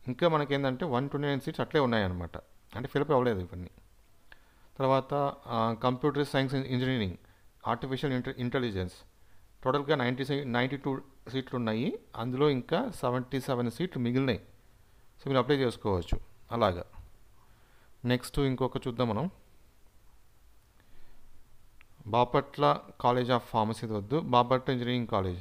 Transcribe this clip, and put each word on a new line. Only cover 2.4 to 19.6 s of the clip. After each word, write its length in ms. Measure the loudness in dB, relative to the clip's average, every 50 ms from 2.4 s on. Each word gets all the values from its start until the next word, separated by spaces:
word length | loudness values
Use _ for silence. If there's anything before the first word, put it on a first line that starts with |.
| -16 _ -20 -20 -20 -12 -10
అంటే 120 | -8 -8 -2
ఫిలప్ 220 | -2 -2 2 4
అవ్వలేదు 300 | 4 4 4 2 0 0
ఇవన్నీ. 300 | -4 -6 -10 -12 -12 -12 -14 -20 -20 -20 -20 -20 -20 -20 -20 -20 -20 -20 -20 -20 -20 _ _ -20 -20 -20 -6 -2
తర్వాత, 360 | 2 4 4 2 2 0 -2 0 0 -2 -4 -8 -10
ఆ, 300 | -4 0 0 0 0 0 0
కంప్యూటర్ 440 | 0 0 0 2 0 0 0 0 -2
సైన్స్ 280 | 0 2 0 0 2 0
ఇంజనీరింగ్, 640 | -2 -2 -2 -2 0 0 0 0 0 -2 -2 -4 -8 -16 -20 -20 _ -20 -20 _ _ -2
ఆర్టిఫిషియల్ 480 | -2 -2 -2 -2 -6 -4 -4 -2 -2 -2
ఇంటె-, 220 | -2 -2 -4 -6 -4
ఇంటెలిజెన్స్ 560 | -4 -2 0 0 -2 0 -2 -4 -4 -4 -8 -14 -20 -20 _ _ -20 -20 -20 -20 -20 -20 -20 -4 -2
టోటల్గా 320 | 0 0 0 2 2 0
నైంటీ 280 | 2 2 0 0 -2 -2
సీ-, 200 | -2 -2 -2 -2
నైంటీ 320 | 0 0 2 2 0 -2
టూ 240 | -4 -2 -4 -4 -4 -6 -14 -20 -20 -14 -6
సీట్లు 240 | -6 -6 -4 -4 -4
ఉన్నాయి, 420 | -2 0 0 0 0 0 -2 -2 -4 -10 -12 -8
అందులో 340 | -6 -4 -4 0 2 4 4
ఇంకా 400 | 4 2 0 0 0 0 0 -2
సెవెంటీ 500 | -6 -2 -2 0 0 0 -2 -2 -6 -4
సెవెన్ 300 | -2 -2 0 0 0 -2
సీట్లు 320 | -2 -4 -6 -4 -2 -2
మిగిలినాయి. 380 | -2 0 2 2 2 2 0 -2 -4 -14 -20 -20 _ -20 -20 -20 -20 -20 -20 -20 -20 -20 _ -10
So, 80 | -4 2
మీరు 100 | 2 2
అప్లై 180 | 4 4 2
చేసుకోవచ్చు 640 | 2 2 0 0 -2 0 0 0 0 2 0 -2 -2 -2 -10 -20 -20 -12 -6
అలాగా. 320 | 0 2 2 2 2 0 -8 -12 -16 -18 -18 -18 -20 -20 -20 -20 -20 -20 -20 -20 -20 -20 -20 _ -20 -20 -20 -20 -20 -6 0
నెక్స్ట్ 340 | 0 0 0 0 -4 -2 0
ఇంకొక 380 | 0 0 2 0 -2 -2 -2
చూద్దాం 320 | -4 -6 -4 -2 0 0 0
మనం. 220 | 0 -2 -2 -4 -6 -10 -20 -20 -20 -20